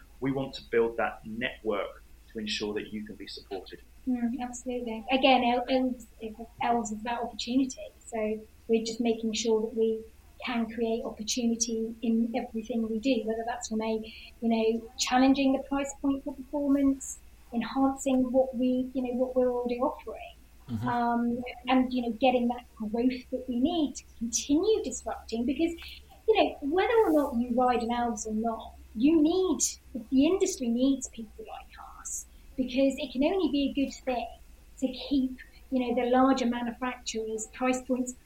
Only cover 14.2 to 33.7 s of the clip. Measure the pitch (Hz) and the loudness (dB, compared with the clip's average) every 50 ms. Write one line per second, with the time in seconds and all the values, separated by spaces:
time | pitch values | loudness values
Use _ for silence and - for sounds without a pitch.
14.2 | - - - - 240 226 226 226 220 220 233 226 - - - - - - 254 254 | -18 -20 -14 -4 0 0 2 4 4 2 2 0 -4 -8 -8 -6 -4 2 4 6
15.2 | 262 269 269 277 277 269 269 262 - - 285 277 285 277 - - - 277 277 269 | 6 6 6 6 4 2 2 2 0 -2 -2 -2 -2 -4 -8 -4 -2 -2 -2 0
16.2 | - 285 269 - 262 - - 294 285 277 277 285 277 269 269 269 - - - - | -4 -8 -10 -10 -12 -8 -4 -2 2 2 4 4 4 4 2 0 -4 -10 -12 -14
17.2 | - - - - - - - 233 220 - - 269 269 269 269 - - 277 262 254 | -16 -20 -20 -20 -20 -8 -4 -4 -4 -2 0 2 2 2 2 0 0 0 2 2
18.2 | 254 233 240 262 262 - - 233 254 254 254 254 254 254 - 269 254 247 240 240 | 2 4 4 4 4 4 2 0 2 2 2 2 0 -2 -2 -4 -4 -2 0 -2
19.2 | 254 254 - 262 247 254 247 247 247 247 247 240 254 302 - - - 220 208 - | -2 0 2 2 2 2 2 0 -2 -2 -2 0 0 -2 -2 -4 -10 -12 -12 -12
20.2 | - - - - - - - - - - 120 104 110 247 240 240 233 240 240 233 | -14 -16 -18 -20 -20 -20 -20 -20 -12 -8 -6 -4 -2 -2 0 0 2 2 2 2
21.2 | 240 240 240 247 247 - - - - 247 262 262 254 - 254 254 233 233 220 - | 0 0 -2 -2 -4 -8 -12 -12 -2 2 4 4 4 2 0 -2 -2 -2 -2 2
22.2 | 269 254 247 247 233 240 240 - - - - - 220 208 220 233 247 254 254 254 | 4 4 4 4 2 2 0 -2 -6 -14 -10 -8 -6 -4 -2 2 2 2 0 0
23.2 | - - 269 254 - - 247 240 254 320 349 339 302 - - - - - - - | -6 -8 -8 -8 -6 -4 -2 0 0 0 2 0 0 -2 -2 -8 -16 -18 -12 -8
24.2 | 226 233 - - - - 285 311 381 427 440 392 - - - - - 226 - - | -8 -4 -4 -4 0 2 2 2 4 4 2 2 0 -4 -6 -8 -8 -8 -8 -8
25.2 | - - 226 226 240 - 277 277 339 349 339 - - - - - - - - - | -8 -6 -4 -2 -2 -2 0 0 0 -2 -2 -6 -12 -16 -16 -18 -20 -20 -20 -6
26.2 | - - 427 392 302 277 - - 294 277 311 370 403 440 480 453 427 349 311 302 | 2 4 6 6 6 4 2 -4 -4 0 2 2 4 4 6 4 6 6 6 4
27.2 | 277 254 247 233 247 247 233 247 254 247 247 233 226 226 240 240 240 240 220 214 | 4 4 0 -2 -2 0 2 4 4 4 4 2 0 0 0 0 0 -2 -2 -4
28.2 | - 220 214 214 226 233 226 226 - - - - - - - 220 233 294 330 320 | -6 -4 -4 -2 -2 -2 -4 -4 -8 -14 -16 -18 -20 -12 -4 2 4 6 6 6
29.2 | 294 311 339 370 370 359 294 - - - - - - - - 220 214 - 269 262 | 6 6 4 4 2 2 2 0 0 -2 -2 -6 -16 -12 -10 -10 -6 0 4 4
30.2 | 277 320 370 392 381 370 - - 262 233 233 240 262 277 277 269 - - - - | 6 6 6 4 2 0 0 -2 -2 -2 0 2 4 2 2 0 -2 -10 -12 -14
31.2 | 226 208 - - 440 - - - - - - - - - - - - - - - | -14 -14 -14 -18 -16 -16 -16 -16 -16 -18 -20 -20 -20 -20 -18 -16 -14 -12 -10 -12
32.2 | - - - - - - - - 254 254 254 262 277 269 262 - 302 - - 247 | -12 -14 -20 -20 -20 -14 -6 -4 -4 -2 2 4 4 4 4 0 -6 -6 -2 0
33.2 | 277 320 392 392 359 269 254 285 277 262 | 0 2 2 2 2 2 2 2 0 0